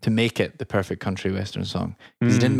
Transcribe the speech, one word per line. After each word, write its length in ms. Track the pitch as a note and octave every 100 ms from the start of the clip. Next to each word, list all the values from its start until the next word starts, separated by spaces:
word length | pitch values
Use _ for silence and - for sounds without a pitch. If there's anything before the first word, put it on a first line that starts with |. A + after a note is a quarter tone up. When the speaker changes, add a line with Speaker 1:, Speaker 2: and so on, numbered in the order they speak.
Speaker 1:
to 80 | -
make 280 | A2 A#2 -
it 200 | E2+ -
the 80 | -
perfect 340 | G#2 F#2+ F2
country 320 | G2+ F#2 F#2+
western 320 | F#2+ G2+ G2
song. 320 | F#2+ F#2 F2+ - - -
'Cause 140 | A#2+
he 40 | -
didn't 160 |
Speaker 2:
Mm. 20 | B2+